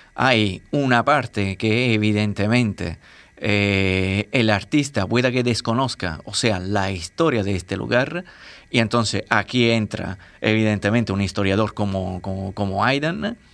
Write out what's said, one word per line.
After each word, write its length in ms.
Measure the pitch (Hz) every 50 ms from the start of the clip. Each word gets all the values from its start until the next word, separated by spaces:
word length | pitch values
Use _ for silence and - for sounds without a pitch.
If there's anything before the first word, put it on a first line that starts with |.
| - _ -
Hay 460 | - 123 131 123 110 107 98 92 - - -
una 320 | - 143 139 127 123 120 117
parte 540 | 143 151 143 - - - 104 98 98 95
que 360 | - 113 110 107 120 127 123 110
evidentemente, 1040 | 107 107 107 104 104 107 104 98 101 101 104 117 123 120 104 95 - 90 87 82 - - - - - - _ _
eh, 920 | - - 101 104 104 101 101 98 95 98 95 92 95 92 95 95 101 107 -
el 180 | - 131 113 110
artista 560 | 104 98 - - - 147 139 143 - 110 95
pueda 260 | 90 113 123 123 127
que 120 | 123 127 120
desconozca, 800 | 123 113 - - 117 113 127 135 113 - - 95 87 82 87 -
o 100 | - 104
sea, 260 | - - 117 101 90
la 320 | 90 95 104 101 95 98
historia 520 | 98 87 85 - - - 165 160 127 110 95
de 120 | 101 98
este 200 | 90 82 - 95
lugar, 480 | 95 113 117 120 123 135 147 160 180 180 - - - - - - - - -
y 80 | - 123
entonces 440 | 113 101 - 120 110 104 - 98 - -
aquí 400 | 117 107 92 - - 127 117 117
entra 480 | 117 113 107 101 - - 90 90 98 - - - - -
evidentemente 720 | - 107 110 110 110 107 104 95 - 101 110 120 110 - 95
un 80 | 98
historiador 520 | 101 95 - 104 98 95 95 104 110 104 -
como, 480 | - 104 98 95 95 92 92 92 90
como, 320 | 92 98 95 95 95 98 101
como 300 | - 104 98 95 98 107
Aidan, 540 | 123 135 143 151 160 180 214 202 220 233 - - -